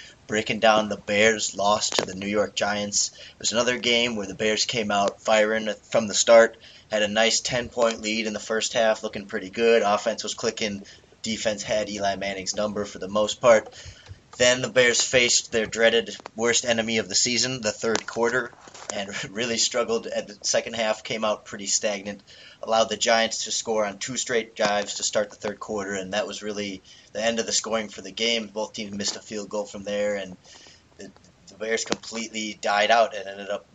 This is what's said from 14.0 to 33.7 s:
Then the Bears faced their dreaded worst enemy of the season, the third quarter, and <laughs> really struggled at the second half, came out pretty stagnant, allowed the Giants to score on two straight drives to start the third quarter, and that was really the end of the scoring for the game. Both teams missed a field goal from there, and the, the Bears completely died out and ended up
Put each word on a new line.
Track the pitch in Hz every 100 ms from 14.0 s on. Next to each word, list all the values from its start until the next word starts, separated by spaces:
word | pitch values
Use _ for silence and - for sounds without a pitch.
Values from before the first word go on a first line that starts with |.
| - - _ -
Then | 123 127
the | 123
Bears | 127 123 117
faced | - 127 120 - -
their | 117 104
dreaded | 110 113 113 104 101 - 110
worst | 117 117 123
enemy | 113 110 113
of | 95
the | 98
season, | 123 117 127 131
the | 107
third | - 120 107 -
quarter, | 113 117 127 120 - - - -
and | 107 101 101
<laughs> | 147
really | 101 120 113
struggled | - 123 113 113 -
at | 113 101
the | 104
second | - 117 117 117
half, | 110 110
came | - 113
out | 110 104 -
pretty | 110 101
stagnant, | - 110 101 101 101 - - - -
allowed | 110 113 110
the | 107
Giants | 117 113 113 - 110
to |
score | - 117 107 101
on | 98
two | - 120
straight | - 113 110
drives | - 104 104 101 -
to |
start | - 113 101
the | -
third | 107 98
quarter, | - 107 98
and | 98 92
that | 101 98
was | 101
really | 104 101 101 92 - - -
the | 101
end | 113 117
of | 113
the |
scoring | - 110 110 104
for | 107
the | 95
game. | 95 113 117 104
Both | 104 107
teams | - 101 101
missed | 98 -
a |
field | - 107 98
goal | 104 101
from | 104
there, | 98 104 104 101
and | 95 90 - - - - _ -
the, | 98 - _ _ -
the | 101
Bears | 110 113 -
completely | 110 - 113 113 107 107 101
died | 110 101 107
out | 117 107 104
and | 95
ended | 98 98
up | 101 -